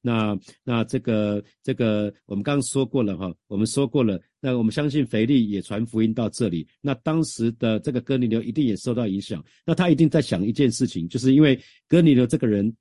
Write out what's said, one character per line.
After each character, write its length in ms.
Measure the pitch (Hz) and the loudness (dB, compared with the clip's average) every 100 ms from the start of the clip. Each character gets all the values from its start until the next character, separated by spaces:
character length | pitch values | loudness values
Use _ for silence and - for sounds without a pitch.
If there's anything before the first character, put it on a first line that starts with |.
那， 360 | 120 113 107 98 - _ | 0 0 0 -4 -10 _
那 200 | - 117 | -4 -2
这 160 | 110 131 | -2 -4
个， 440 | - 110 104 104 - _ | -2 0 0 -2 -6 _
这 100 | - | -8
个 400 | 127 117 104 104 - _ | -2 0 0 -2 -8 _
我 100 | 101 | -6
们 80 | |
刚 120 | 101 143 | -2 -2
刚 60 | |
说 240 | 131 139 127 | -2 -2 -2
过 180 | 135 | 0
了 140 | 107 87 | -2 -4
哈， 160 | 92 82 _ | -8 -10 _
我 100 | 101 | -4
们 80 | 110 | -2
说 200 | - 139 | 0 0
过 160 | 147 | 0
了， 160 | 117 92 _ _ | 0 -2 _ _
那 180 | 135 123 | -4 0
我 60 | |
们 80 | 110 | 0
相 180 | 123 147 | 0 -2
信 160 | 147 127 | -2 -2
腓 200 | 110 113 | 0 2
力 240 | 143 107 | 2 2
也 120 | 98 | -4
传 240 | - 104 117 | -6 -6 -4
福 160 | 110 | 0
音 120 | 110 | 0
到 160 | 113 107 | 0 -4
这 180 | - 110 | -2 -2
里， 200 | 85 76 _ | -2 -8 _
那 120 | 143 127 | -6 -4
当 280 | - 160 | -2 -2
时 280 | 156 - 117 | -2 -2 -4
的 260 | 117 117 110 | 0 -2 -2
这 120 | - | -2
个 80 | 123 | -6
哥 160 | 120 135 | -2 -2
尼 120 | 120 | 0
流 140 | 113 | -2
一 100 | 113 | -2
定 140 | 135 131 | -2 0
也 100 | 95 | -2
受 180 | - | -4
到 140 | 120 110 | -2 -2
影 120 | 98 | -4
响。 240 | - 92 - _ - | -6 -10 -12 _ -4
那 100 | 165 | 0
他 140 | 180 | 2
一 60 | 151 | 4
定 140 | 156 | 4
在 120 | 160 | 2
想 240 | 135 90 101 | 0 -2 -2
一 60 | |
件 180 | 110 135 | 0 0
事 160 | - 131 | 0 -4
情， 200 | 87 82 | -4 -6
就 120 | 123 | 0
是 140 | 131 | 4
因 80 | 135 | 6
为 180 | 151 127 - _ _ | 6 4 -4 _ _
哥 120 | 170 | 4
尼 140 | 165 | 6
流 120 | 127 120 | 6 4
这 120 | 143 | 0
个 100 | 117 | 0
人 260 | 101 107 113 | 0 0 -4